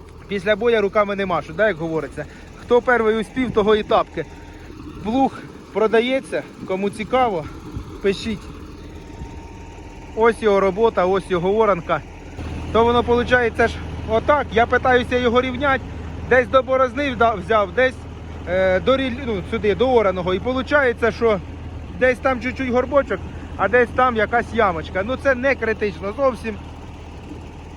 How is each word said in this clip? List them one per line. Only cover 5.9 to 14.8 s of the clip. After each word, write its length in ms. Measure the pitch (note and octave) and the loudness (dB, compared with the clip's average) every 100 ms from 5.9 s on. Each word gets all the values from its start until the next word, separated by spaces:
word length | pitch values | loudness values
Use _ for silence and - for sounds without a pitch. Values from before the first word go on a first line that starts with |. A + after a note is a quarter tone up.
| A3+ B3 C4+ - D#3+ - - - | 4 2 -2 -2 -6 -6 -12 -6
кому 220 | F#3+ G3+ | -2 -2
цікаво, 560 | G#3+ G3+ B3+ B3 F3 C#3+ - - - - - | -4 0 2 2 0 -6 -12 -12 -12 -12 -2
пишіть. 380 | G3 F#3+ A3+ G#3 - - - - - - - - - - - - - - - - - A3 | -2 -2 -4 -6 -10 -14 -16 -16 -16 -16 -16 -14 -14 -14 -14 -16 -16 -16 -16 -16 -10 2
Ось 260 | A#3 - | 2 4
його 180 | A3 G3 | 2 4
робота, 460 | F#3+ F#3 A3+ G#3 F3+ | 4 4 2 4 2
ось 260 | F#3+ - | 0 0
його 260 | F3+ F#3 G#3+ | 0 2 2
оранка. 440 | G#3+ F3 E3 D#3 - - - - - - - | 4 2 0 -2 -4 -16 -16 -12 -10 -8 0
То 140 | G#3+ A#3 | 2 4
воно, 160 | A#3+ | 4
виходить, 560 | A#3+ A#3+ A#3 B3 A3+ - | 2 2 4 2 2 2
ж 180 | A3+ - - - - | 0 0 -8 -8 -2
отак. 380 | A3 - D4 F#3 | 0 4 2 2
Я 140 | G3 A#3 | 2 4
питаюся 520 | B3 | 2